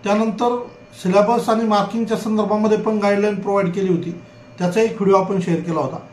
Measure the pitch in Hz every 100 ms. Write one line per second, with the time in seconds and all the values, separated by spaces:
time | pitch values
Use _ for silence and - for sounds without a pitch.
0 | 202 208 226 196 240 240 - - - -
1 | 180 190 208 233 - 220 226 208 190 226
2 | 226 208 214 214 202 214 214 214 214 214
3 | 202 202 208 196 202 196 175 190 185 170
4 | 165 175 - - - - 180 196 220 -
5 | 196 190 185 196 175 165 175 156 131 -
6 | -